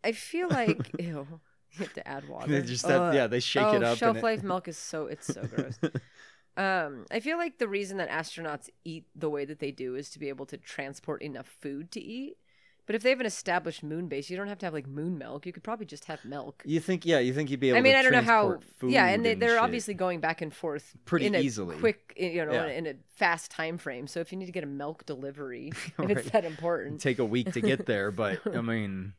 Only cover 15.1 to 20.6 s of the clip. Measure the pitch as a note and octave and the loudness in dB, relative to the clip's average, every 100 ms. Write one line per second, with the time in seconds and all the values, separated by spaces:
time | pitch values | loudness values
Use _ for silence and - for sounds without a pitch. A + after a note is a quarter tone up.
15.1 | F3 A#2+ C#3 F3+ E3+ - A3+ G3+ C#3+ - | -4 -6 -10 -10 -12 -8 -8 -8 -14 -10
16.1 | D#3 A2 C#3 B2+ - - D#3+ D#3+ F#3 E3+ | -12 -8 -10 -10 -12 0 0 2 0 4
17.1 | D#3 B2 C3 D3 C3+ C3 E3+ C4 C4+ C4 | 4 4 2 -2 2 6 8 8 8 8
18.1 | B3 A3+ A3+ G3+ F3 - - - B3+ F#3 | 6 8 6 6 0 -6 -4 4 6 6
19.1 | G3+ A#3 G#3 A#3 A#3 A#3+ A#3+ - F#3 F#3 | 6 2 2 4 6 4 0 -4 -2 0
20.1 | E3+ D#3+ E3 D#3+ - | 0 -2 -2 -6 -6